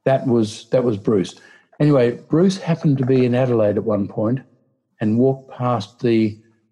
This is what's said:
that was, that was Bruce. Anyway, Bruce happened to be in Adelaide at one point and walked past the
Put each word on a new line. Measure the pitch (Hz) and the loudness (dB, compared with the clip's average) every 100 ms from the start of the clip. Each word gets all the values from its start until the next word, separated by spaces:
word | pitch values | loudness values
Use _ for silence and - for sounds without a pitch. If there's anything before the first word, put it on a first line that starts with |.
that | - 135 135 | -2 0 0
was, | 120 107 - - | 0 0 -6 -4
that | 131 | -2
was | 123 104 | 0 -2
Bruce. | 107 107 87 - - - _ - | 0 0 -2 -8 -20 -20 _ -2
Anyway, | 147 143 120 120 - | 2 4 2 -2 -2
Bruce | 156 190 190 | 0 2 0
happened | - 165 160 135 | -4 -2 0 0
to | 127 | 2
be | 131 | 2
in | 123 | 2
Adelaide | 123 131 117 104 104 | 2 0 2 0 0
at | |
one | 110 104 95 | -2 -2 -4
point | - 110 131 - _ _ _ _ - | -4 -4 -4 -6 _ _ _ _ -6
and | 107 113 | -2 2
walked | 131 135 - - | 2 0 -8 -6
past | 123 120 101 - | -4 -2 -6 -6
the | 120 117 110 107 _ _ _ | 0 2 0 -4 _ _ _